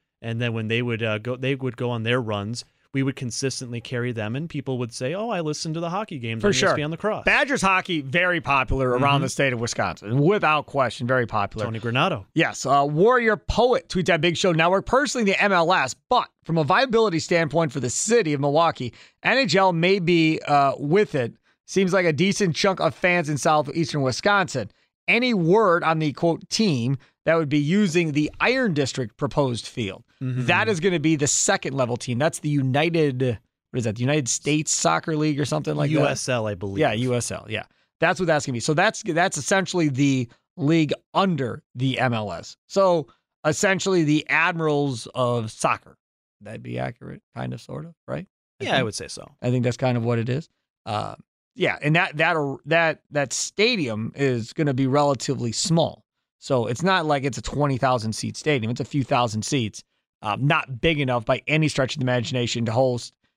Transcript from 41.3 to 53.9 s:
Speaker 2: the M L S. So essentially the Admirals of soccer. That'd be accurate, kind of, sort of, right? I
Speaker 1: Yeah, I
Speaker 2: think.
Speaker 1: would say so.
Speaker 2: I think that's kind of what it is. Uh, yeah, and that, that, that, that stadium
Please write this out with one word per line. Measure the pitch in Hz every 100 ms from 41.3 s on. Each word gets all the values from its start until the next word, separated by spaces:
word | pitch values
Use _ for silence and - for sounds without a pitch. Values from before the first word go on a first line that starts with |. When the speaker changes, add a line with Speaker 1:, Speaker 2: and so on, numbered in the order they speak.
| 151 120 - -
Speaker 2:
the | - 131 117
M | 127
L | 117 104
S. | 85 - - _
So | 202 190 170 - _ _ _
essentially | 151 - 202 190 196 185
the | 151 151 -
Admirals | 147 170 170 156 143 143 117 -
of | 123 123 120 110
soccer. | - 147 110 - _ _ _ _ _
That'd | 104 117
be | 120 120
accurate, | 131 - - - _
kind | 120 127
of, | 127
sort | - 135
of, | 165 - -
right? | 143 190 _ _ _
I |
Speaker 1:
Yeah, | 302
I | 147
Speaker 2:
think. | 113
Speaker 1:
would |
say | - 78
so. | - 50 _
Speaker 2:
I | 123
think | 127
that's | 123 120
kind | 127 120
of | 117
what | 117
it | 117
is. | 131 - _ _ _ -
Uh, | 107 104 104 _ _ _ -
yeah, | 151 -
and | 147
that, | 165 180 143
that, | 160 165 143 135
that, | 143 165 160 143 _
that | 143 135
stadium | - - - 226 226 131